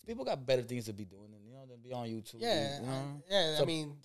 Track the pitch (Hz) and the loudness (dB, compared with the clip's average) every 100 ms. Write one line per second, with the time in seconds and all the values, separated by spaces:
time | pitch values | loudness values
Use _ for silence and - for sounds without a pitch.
0 | - 233 247 165 127 127 117 123 110 101 | -8 -4 -2 0 4 4 4 -2 -4 -6
1 | 98 95 107 107 104 131 135 120 120 127 | -8 -12 -18 -18 -18 -18 -18 -16 -8 -6
2 | 117 113 104 117 233 180 110 - 120 135 | -4 -4 -6 -4 0 2 2 -2 -2 -2
3 | 139 143 - 196 160 151 143 160 151 147 | -4 -6 2 4 4 4 4 2 -2 -8